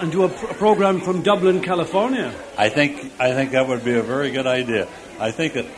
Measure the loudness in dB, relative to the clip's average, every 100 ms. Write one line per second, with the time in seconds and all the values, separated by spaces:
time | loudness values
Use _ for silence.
0 | -2 2 0 0 -8 0 4 4 4 2
1 | 0 0 2 4 4 2 0 -2 0 0
2 | 0 0 -4 -8 -8 0 2 2 0 -2
3 | -10 -2 0 2 0 0 0 0 0 0
4 | 0 -2 -2 -2 0 0 0 -2 -2 -8
5 | -16 -6 -4 -2 -4 -4 -8